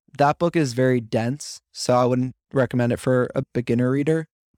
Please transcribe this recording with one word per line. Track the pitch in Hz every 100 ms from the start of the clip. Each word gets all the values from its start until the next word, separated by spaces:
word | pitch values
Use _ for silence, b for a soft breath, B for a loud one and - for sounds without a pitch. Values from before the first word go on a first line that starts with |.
| _ -
that | 143 151
book | 170 170
is | 139
very | 117 131 127
dense, | 110 117 117 143 - - _
so | - - 123
I | 123
wouldn't | 127 127 - _
recommend | 135 123 123 120
it | 120
for | 131 127 123
a | - 135
beginner | 127 120 120 127
reader, | 135 147 160 160 _ _